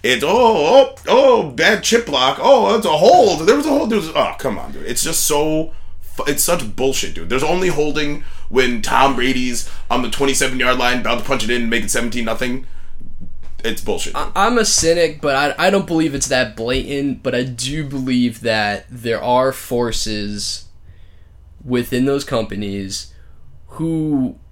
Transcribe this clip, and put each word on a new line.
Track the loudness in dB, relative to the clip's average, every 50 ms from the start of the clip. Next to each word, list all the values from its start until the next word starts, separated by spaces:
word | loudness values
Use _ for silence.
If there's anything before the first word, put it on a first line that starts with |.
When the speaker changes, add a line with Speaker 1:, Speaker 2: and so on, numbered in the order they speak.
| 2
Speaker 1:
It's, | 0 0 2 0
"Oh, | 0
oh, | 2 4 4 4 4 4 4 6 6 6 6 4 0 -10 -2 2
oh, | 4 6 6 6 4 4 2 -4
bad | -2 2 2 2 2 2 0
chip | 0 0 0 0
block. | 0 0 2 2 2 2 2
Oh, | 4 6 6 6 6 4
that's | 2 2 2
a | 2
hold. | 2 6 6 8 8 8 6 4 2 2 4 4
There | 4
was | 4 2
a | 2
hold." | 0 0 0 0
There | 0 -2
was, | -2 -2
oh, | -2 -2 -2 -2 -4 -4
come | -6 -6 -4 -6
on, | -8 -8
dude. | -8 -8 -6
It's | -4 -2 -2
just | -2 -2 0 -2 0
so, | 0 0 0 0 0 0 0 0 -2 -4 -6 -6 -6 -6 -6
fu-, | -6 -6 -6 -4 -2
it's | -2 0 0 0
such | 0 0 0 -2 -4 -2
bullshit, | 0 0 0 0 0 -2 -2 -4
dude. | -4 -2 -2
There's | 0 0 0
only | 0 0 0 0 0
holding | 0 0 0 0 0 0 0 -2 -2 -2 -2 -2 -2 -2 -2 2
when | 2 2 2 2 0 0
Tom | -2 2 4 4 4 4 4
Brady's | 2 0 2 2 0 0 0 -2 -2 -2 -2 -2 -2 -2 0
on | 0 0
the | 0 -2
twenty-seven | -2 0 0 0 2 0 0 0 0 0
yard | 2 2 2 2
line, | 2 0 0 0
about | 0 0 0 0
to | 0
punch | 0 0 0 0
it | 0
in | 0 0
and | 0 0
make | 0 0 0
it | 0
seventeen | 0 0 -2 -2 -2 -2 -2
nothing. | -2 -2 -2 -2 -2 -2 -4 -4 -4 -4 -4 -4 -4 -4 -4 -4 -4 -4 -4 -4 -4 -4 -4 -4 -4 -4 -4 -4
It's | -4 -4 -2
bullshit, | -2 -4 -4 -4 -4 -4 -4
dude. | -4 -4 -4 0
Speaker 2:
I, | 0 0
I'm | 2 2 2
a | 2
cynic, | 2 0 2 2 2 2 2 2 0 -2 -2
but | -2 0 0
I, | 2 0 -2 0 2 2 2
I |
don't | 2 2 0
believe | 0 0 0 0 0 -2
it's | -4 -2
that | -2 0 0 -2 -2 -4
blatant, | -8 -4 -2 -2 -4 -4 -4 -4 -4 -4 -4 -6 -4
but | -4 -4
I | -2 -2 -4
do | -4 -6 -8 -8 -6 -6 -6 -6
believe | -6 -6 -6 -4 0 2 2 2 0 -2 -4
that | -4 -2 -2 0 -2 -2 -4 -6 -10 -14
there | -18 -10 -4 -4 -4 -2
are | 0 2 2 2 2 2
forces | -2 -4 -8 -4 -2 -2 0 -2 -2 -4 -4 -4 -4 -6 -6 -8 -8 -8 -8 -8 -10 -10 -14 -20 -20 -20 -20 -20 -20 -20 -20 -20 -20 -20 -20 -20 -20 -20 -20 -20 -20 -18 -6
within | -2 -2 -2 -2 -2 -2 0 0
those | 0 0 -2 -2
companies | -2 -4 -4 -4 -4 -6 -6 -6 -6 -6 -6 -6 -8 -10 -12 -12 -14 -20 -20 -20 -20 -20 -20 -20 -20 -20 -20 -20 -18
who | -8 -6 -4 -2 -2 -2 0 0 0 0 0 -2 -4 -10 -20 -20